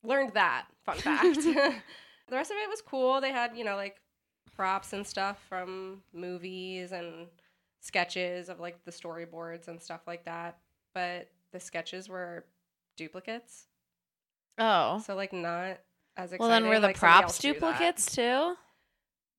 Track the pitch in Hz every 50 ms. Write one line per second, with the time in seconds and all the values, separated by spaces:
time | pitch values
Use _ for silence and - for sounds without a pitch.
0 | - 226 262 277 269 226 190 214 185 170 120 131 - - _ _ - - - -
1 | - 180 156 - 349 359 285 302 294 330 277 302 277 339 247 214 - - - -
2 | - - _ _ _ - 254 262 330 - 415 415 427 392 427 427 - - - 269
3 | 254 254 262 269 269 262 269 240 240 240 226 233 220 208 196 202 196 196 - _
4 | _ _ _ _ _ _ _ _ _ _ _ - 190 190 190 196 - - 208 196
5 | 202 - - 202 196 196 202 - - - 190 185 180 185 185 190 190 190 190 190
6 | _ _ - 170 180 180 180 175 175 185 185 185 185 185 185 185 180 175 190 175
7 | 170 170 165 165 170 170 _ _ _ _ _ _ _ _ _ _ - - - 190
8 | 175 180 - 185 180 180 180 180 175 180 175 170 170 175 190 - - 175 170 -
9 | - 170 165 170 170 170 165 165 165 165 170 170 165 175 170 170 - - 165 165
10 | - 170 175 170 - 170 165 170 170 170 170 _ _ _ _ _ _ _ - 185
11 | 180 175 180 175 - _ _ _ _ _ - 180 - - - 165 165 - 185 185
12 | 190 196 185 180 180 175 175 170 - _ _ _ _ _ _ _ _ _ _ -
13 | 160 156 - 185 185 220 226 240 240 - - - - _ _ _ _ _ _ _
14 | _ _ _ _ _ _ _ _ _ _ - - 226 226 202 170 139 113 175 214
15 | 220 - 196 190 196 190 190 185 170 170 170 175 180 190 180 - _ _ _ _
16 | _ _ - - 185 165 185 214 226 233 233 226 226 220 220 220 208 196 190 -
17 | 190 170 170 190 185 170 - - - 285 294 302 330 330 311 - 339 349 349 -
18 | - - - 254 233 240 254 269 320 349 359 - - _ _ _ _ _ _ _
19 | _ _ _ _ _ _ _